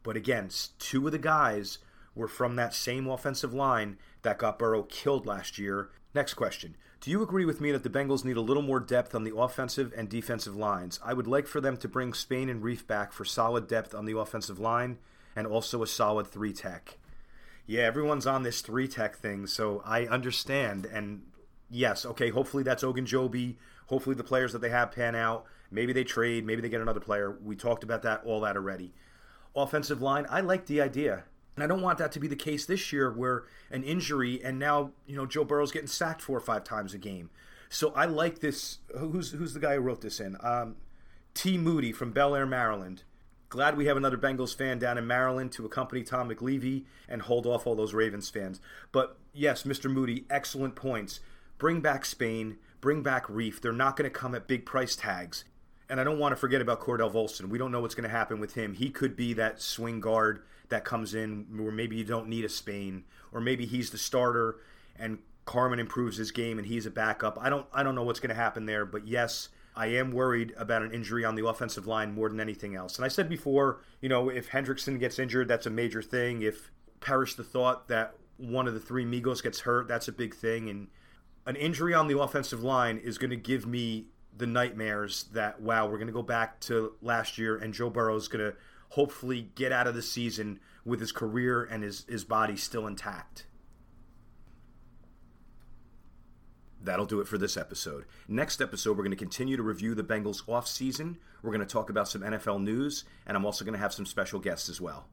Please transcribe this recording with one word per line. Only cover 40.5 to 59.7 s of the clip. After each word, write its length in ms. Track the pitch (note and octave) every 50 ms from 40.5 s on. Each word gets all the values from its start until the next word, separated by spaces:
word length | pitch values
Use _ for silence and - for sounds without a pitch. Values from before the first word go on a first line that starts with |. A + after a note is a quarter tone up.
| A#2+ A#2+ A#2 A#2 A#2 - - - - - - - - - - - -
T 240 | - - F#3 F#3
Moody 340 | F3 E3 E3 E3+ D3+ C3 A#2
from 200 | A2 - C3 A#2
Bel 240 | G#2+ C#3 C#3+ C#3+ C#3+
Air, 100 | C#3 C#3
Maryland. 580 | C3 C3 B2+ A#2+ A2 G#2+ G2+ F#2 F#2 F#2 F2+ - - - - - - - - - -
Glad 260 | - B2+ C#3 D3+ D3
we 120 | D3 C#3+
have 100 | C#3+ C#3
another 220 | C#3 C#3 C3+ B2+ A2+
Bengals 360 | C#3 C3+ C3+ B2+ B2+ A2 -
fan 220 | - C#3 C3 B2+
down 220 | A#2 A#2+ A#2+ A#2+ A#2+
in 80 | A2+
Maryland 440 | A#2 B2 B2+ C3 C3 B2+ C3 C3 B2 -
to 120 | - A2+
accompany 380 | G#2+ - C3+ B2+ - B2 B2+ A2+
Tom 260 | - B2+ B2+ B2 A#2
McLeavey 540 | A2+ - A#2 C3 C#3 C3+ A#2+ C3 C3+ C3+ C3+ - - - - -
and 140 | - A2+ A2
hold 240 | A#2 A#2+ A#2+ A2+
off 180 | A#2+ A#2+ A#2 -
all 100 | A#2+ A#2
those 180 | G#2+ G#2+ G2+ G2
Ravens 360 | A2 A2 A2 G2+ G#2 G2+ -
fans. 320 | - G#2+ F#2+ F#2 F#2+ - - - - - - -
But 260 | - C3 B2+ - - - - - -
yes, 320 | C#3+ D3 D3 B2 - -
Mister 240 | C3+ C#3 C3+ - C3+
Moody, 360 | C3+ C3+ C3 A#2+ A#2 C3 - -
excellent 460 | C#3 C#3 C#3 - - C3+ C3+ C3 -
points. 460 | - - C3 B2 A2 G2+ F2+ - - - - - - - - -
Bring 240 | - C#3+ D#3+ E3+ E3+
back 240 | D#3 D3+ C#3 C3+ -
Spain, 520 | - - - B2 A2+ A2+ A2+ A2 A2 G#2 - - - - -
bring 200 | - C3+ D3+ D#3
back 260 | C3 C#3 C3 B2 -
Reef. 320 | - G2+ A2+ A2+ G#2+ G#2 -
They're 120 | - A#2+
not 240 | A#2 A#2+ C3 C3+ C3+
gonna 160 | - D3 C3
come 240 | - - C3 B2 B2
at 120 | A#2 -
big 160 | - C3 B2 -
price 320 | - - C3 B2+ A#2+ -
tags. 480 | - - G#2+ F#2 F2+ F2+ E2+ - - - - - - - - - - - -
And 100 | C3+ C3
I 40 | C3
don't 160 | D3 D#3 D3
wanna 160 | D3 C#3+ C3
forget 260 | - - B2 C3 C3+
about 200 | A#2+ A#2 A#2 -
Cordell 300 | - - B2 A2+ A2+ G#2+
Volson. 380 | F#2+ A2+ A2 G#2+ - - F#2 F#2+
We 80 | A2
don't 140 | A#2+ C3 C3
know 80 | B2 A#2+
what's 160 | A#2 A2+ -
gonna 140 | - A#2 G#2+
happen 300 | A2+ A2+ G#2+ - A2+ G#2+
with 140 | G#2+ G2 -
him. 220 | A#2+ A2 G#2 G2
He 160 | F#2 B2 C#3
could 240 | B2 - C3+ C3 -
be 180 | - B2 A#2 A#2
that 260 | A2 A2 A2 A2 -
swing 420 | - -